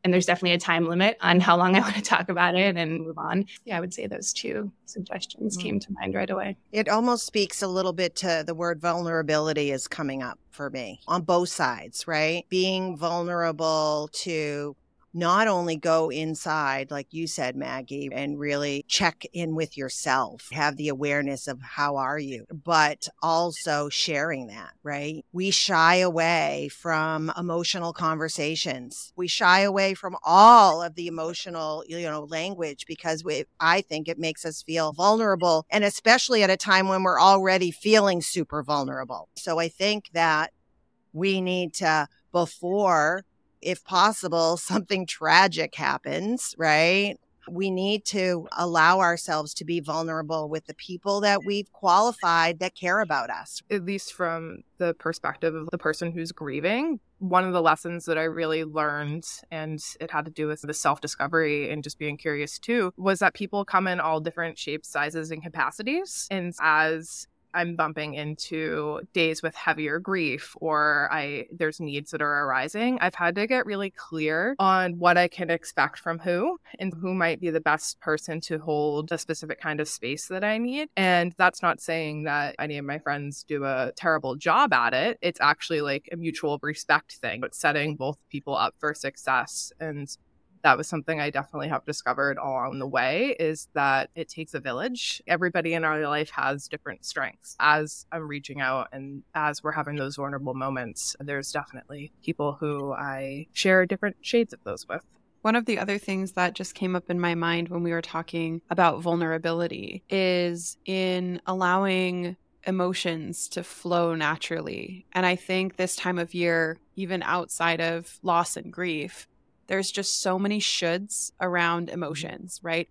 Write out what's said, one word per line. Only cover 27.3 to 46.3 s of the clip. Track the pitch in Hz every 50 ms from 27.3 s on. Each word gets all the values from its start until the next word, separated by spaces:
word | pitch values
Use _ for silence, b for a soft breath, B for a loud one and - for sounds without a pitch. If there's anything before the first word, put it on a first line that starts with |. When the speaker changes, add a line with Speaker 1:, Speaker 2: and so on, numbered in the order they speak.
| 160 175
Speaker 3:
emotional | 175 175 170 170 170 - - 190 170 170
conversations. | 165 - 180 160 160 151 160 160 - - 147 151 160 156 - 160 131 127 123 - - - - - _
We | - 180 175
shy | - - 190 180 180 190
away | 196 202 190 196 196 196 190
from | - - 185 185 - -
all | 160 170 190 208 226 240 233 208 185 160 165
of | 170 170 160
the | 175 170
emotional, | 170 165 165 160 165 175 - - 185 170 165 156 156 156 156 -
you | - 160 170
know, | 170 160 151 151 147
language | 147 165 160 165 190 196 175 165 151 143 - - -
because | 160 - - 165 160 156
we, | 165 180 151 135 - _ _ _
I | 160 165 170 196
think | 196 _ 156 156 156 165
it | 165 147
makes | 165 160 151 - -
us | 165 156 -
feel | - - 160 165 160 156
vulnerable, | 147 160 180 202 220 226 220 208 190 175 180 175 160 156 156 _
and | - 208 208
especially | 202 - - _ 226 240 254 - - 254 220
at | 202 185
a | 190
time | 190 - 208 190 190 190 190
when | 190 190 190
we're | 185 160 127
already | 165 190 196 196 190 190 185 190 180 175
feeling | 165 - - 208 214 220 202 202 180 175
super | 156 - - 180 160 _ - 151 135
vulnerable. | 135 151 143 139 135 135 131 131 113 127 87 82 _ _
So | - - 175 165 165
I | 165 170
think | - - 190 208 208 214 - -
that | - 165 165 160 156 151 160 - _ _ _ _ _ _ _ _ _ _ _ _
we | - 156 185 196 190 190
need | 180 180 180 180 180 160 -
to, | - 190 160 156 156 147 - _ _ _ _
before, | - 175 170 165 - - 175 175 190 208 208 190 175 156 147 156 175 190 196 _ _ _ _ _ _ _
if | - 170 185 - _
possible, | - 190 180 190 214 214 - - 175 165 165 165 165 170
<laughs> | 170
something | - - 185 214 180 - 208 185 185
tragic | - - - 160 156 160 175 190 190 156 160 156 147 -
happens, | - 151 139 135 139 _ 143 143 160 185 208